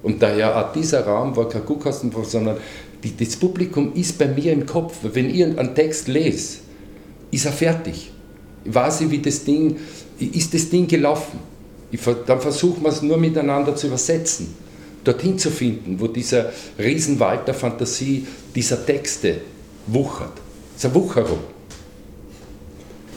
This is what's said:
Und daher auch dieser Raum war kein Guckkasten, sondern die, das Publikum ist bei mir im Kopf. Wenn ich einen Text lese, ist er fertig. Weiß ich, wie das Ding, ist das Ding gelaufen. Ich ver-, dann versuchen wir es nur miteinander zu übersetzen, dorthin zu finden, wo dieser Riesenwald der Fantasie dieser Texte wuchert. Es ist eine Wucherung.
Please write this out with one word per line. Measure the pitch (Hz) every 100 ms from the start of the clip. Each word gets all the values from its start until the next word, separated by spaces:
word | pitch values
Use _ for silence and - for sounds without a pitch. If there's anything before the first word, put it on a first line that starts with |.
Und | 107 -
daher | 107 104 110 113 -
auch |
dieser | 156 160 139 104
Raum | 107 135 117
war | 113
kein | 113 -
Guckkasten, | 147 143 - 123 110
sondern | 104 117 110 101 - - - -
die, | 113 -
das | 113 -
Publikum | 180 180 180 147 143 180
ist | 175 -
bei | 139
mir | 135 160
im | 147 -
Kopf. | 170 165 -
Wenn | 113 123 131
ich | 180
einen | 165 160 131
Text | 156 156 - -
lese, | 143 156 92 - - - - - - - - -
ist | 135 151
er |
fertig. | - 165 160 - - - - - - - - -
Weiß | 123 139 -
ich, | 156
wie | 139
das | 139 -
Ding, | - 151 156 - - - - -
ist | - 170 -
das | 160 -
Ding | 180 170
gelaufen. | 160 143 - - - - - - - -
Ich | 120
ver-, | 120 120 -
dann | 127
versuchen | 147 143 180 170
wir | 156
es | 139
nur | 147 165
miteinander | 165 160 143 139 147 139
zu | 143
übersetzen, | 127 - 165 165 - 80 - - - - -
dorthin | - 120 185 185
zu | 156
finden, | - 123 107 92 92
wo | 113
dieser | 117 117 123 113 - - -
Riesenwald | 110 156 151 139 117 131 -
der | 131
Fantasie | 123 117 123 - 135 135 - - - 127
dieser | 113 123 -
Texte | 139 - - 95 78 - - - - 107
wuchert. | 123 139 - - - - - - -
Es |
ist | 127
eine | 151
Wucherung. | 185 120 85 80 - - - - - - - - - - - - - - - - -